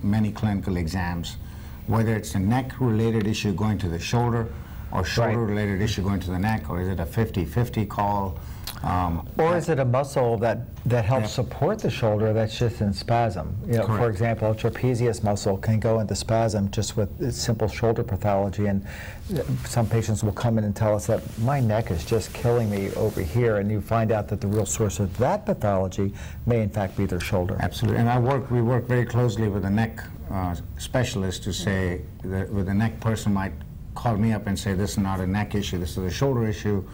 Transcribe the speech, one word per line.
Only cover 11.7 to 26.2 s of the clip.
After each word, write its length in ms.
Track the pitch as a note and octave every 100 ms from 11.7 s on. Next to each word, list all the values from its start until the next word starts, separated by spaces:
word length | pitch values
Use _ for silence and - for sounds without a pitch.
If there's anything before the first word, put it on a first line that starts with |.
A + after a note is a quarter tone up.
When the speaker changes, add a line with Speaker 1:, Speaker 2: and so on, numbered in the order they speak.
| G#3+
Speaker 2:
the 100 | -
shoulder 420 | - A2+ G#2 A2
that's 280 | G#2+ G#2+ -
just 200 | A#2 -
in 140 | G2+
spasm? 640 | F#2+ - A#2 A2+ F#2 D#2 - -
You 120 | A2+
know, 100 | G2+
for 100 | G#2+
Speaker 1:
Correct. 140 | A#2
Speaker 2:
example, 400 | F#2+ A#2 A2+ G#2+
a 40 | A2
trapezius 680 | A#2 - B2+ B2 A#2+ G#2+
muscle 340 | G#2+ G2+ G#2+ G2
can 220 | - A2
go 200 | A2+ A2+
into 140 | G2+
spasm 560 | G2 - A2+ A2+ G2+ G2
just 260 | - G2+ -
with 140 | G2+ - C3
simple 340 | A#2 - A2 G#2+
shoulder 360 | - A2+ A#2
pathology, 640 | A#2 F#2 G#2 G2 G2 G2 G#2
and, 160 | G2 - - - - - E3
uh, 40 | C3+ B2+ -
some 220 | B2 A2
patients 360 | A2+ A2 G#2
will 80 | A2+
come 280 | - A#2+ A2
in 40 |
and 120 | G#2 G2
tell 180 | G#2+
us 140 | G#2 -
that, 140 | G2+ - -
"My 200 | A#2 C#3+
neck 300 | A#2 G#2+ A2+
is 160 | E2 -
just 280 | A2+ -
killing 360 | - A#2+ A#2+ A2
me 220 | G2+ G2 -
over 260 | G#2+ -
here," 360 | F2 A#2+ A#2 G#2
and 140 | G2+
you 100 | G#2
find 300 | - A2+ A2
out 160 | A2 -
that 140 | G2+
the 60 | G2+
real 180 | G#2+ G2+
source 320 | - G#2 -
of 180 | F#2+ -
that 300 | B2+ G#3 G#3
pathology 680 | F#3+ G#2 F#2+ F#2+ G2 G2 -